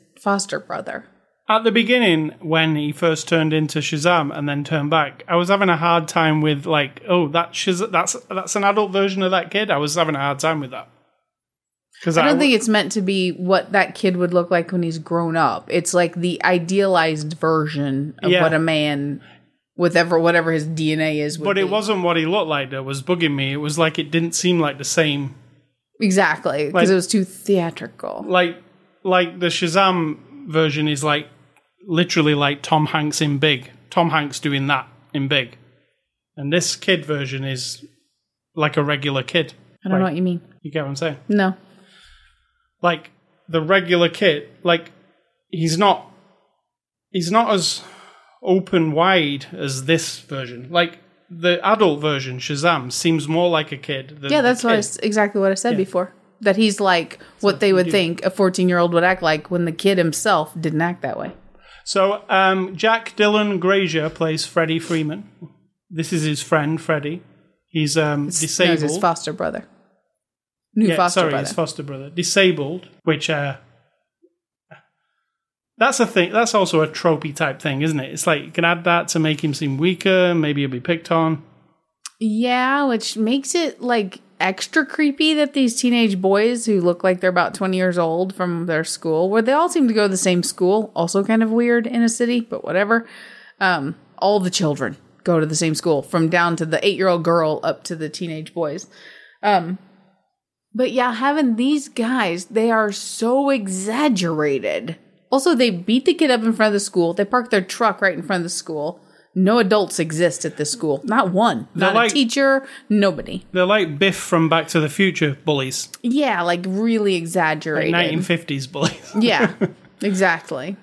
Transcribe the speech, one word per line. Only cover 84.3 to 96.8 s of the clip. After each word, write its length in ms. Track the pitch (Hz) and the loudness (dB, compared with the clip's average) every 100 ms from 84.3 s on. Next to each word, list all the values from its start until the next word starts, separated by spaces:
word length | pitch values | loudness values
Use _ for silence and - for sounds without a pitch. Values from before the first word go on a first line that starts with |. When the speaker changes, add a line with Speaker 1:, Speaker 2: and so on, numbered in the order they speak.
| - | -4
Speaker 1:
extra 460 | 185 190 - 320 277 | -4 -4 -2 -2 0
creepy 480 | - 294 277 311 302 | 0 0 2 2 2
that 180 | 285 | 0
these 260 | 285 247 226 | 2 0 2
teenage 420 | 247 240 226 190 | 2 4 2 2
boys 440 | 190 196 220 240 233 | 2 4 2 0 0
who 160 | 196 | 2
look 220 | 175 175 | 2 2
like 160 | 190 185 | 2 2
they're 100 | 185 | 2
about 240 | 180 165 | 2 0
twenty 240 | - 190 185 | -2 -2 0
years 200 | 185 175 | 0 0
old 360 | 165 165 190 190 | 0 0 -2 -4
from 300 | 180 170 170 | -4 -4 -2
their 160 | 156 | -2
school, 460 | 160 - 165 156 185 | -4 -6 -2 0 2
where 120 | 220 | 2
they 100 | 226 | 2
all 180 | 294 349 | 2 2
seem 180 | 349 247 | 2 2
to 60 | |
go 100 | 214 | 4
to 40 | 208 | 2
the 80 | 185 | 2
same 260 | 196 175 | 2 2
school, 480 | 170 - 180 214 208 - | 0 0 2 2 0 -2
also 280 | 170 196 | -2 0
kind 180 | 196 226 | 2 2
of 80 | 220 | 2
weird 340 | 226 240 240 226 | 2 2 2 0
in 140 | 240 | 2
a 60 | 233 | 2
city, 300 | 233 240 240 | 2 0 0
but 220 | 233 - | -2 -6
whatever. 440 | - 175 208 233 226 - - - - - | -2 0 2 0 -2 -12 -20 -20 -18 -2
Um, 360 | 190 165 139 - _ - | 0 0 -2 -8 _ -2
all 200 | 190 208 | 2 2
the 100 | 180 | 0
children 480 | - 160 139 123 - _ _ | 0 0 0 -4 -6 _ _
go 160 | - 165 | 0 2
to 60 | 156 | 2
the 100 | 156 | 0
same 180 | 165 156 | 0 0
school, 260 | 170 143 | 0 0
from 260 | 135 170 160 | 0 0 2
down 260 | 175 170 170 | 2 2 0
to 80 | 160 | -2
the 180 | 160 | 0